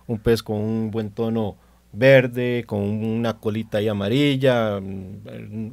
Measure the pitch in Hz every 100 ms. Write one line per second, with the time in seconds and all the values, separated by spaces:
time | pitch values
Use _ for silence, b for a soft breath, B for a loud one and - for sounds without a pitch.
0 | - 110 117 113 - 107 107 113 110 110
1 | 107 104 113 113 104 b b b _ 101
2 | 131 135 127 120 123 120 113 104 101 107
3 | 110 110 117 107 110 107 110 107 107 101
4 | 101 127 147 135 131 120 110 101 95 95
5 | 92 101 113 117 110 107 110